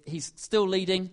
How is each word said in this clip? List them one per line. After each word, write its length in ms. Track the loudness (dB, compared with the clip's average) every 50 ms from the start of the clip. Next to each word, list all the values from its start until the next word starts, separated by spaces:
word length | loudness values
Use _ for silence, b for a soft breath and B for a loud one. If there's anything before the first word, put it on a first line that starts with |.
| -12
he's 260 | -10 -8 -8 -8 -10 -12
still 320 | -14 -6 0 2 2 4 4
leading. 420 | 2 0 2 2 0 0 0 -4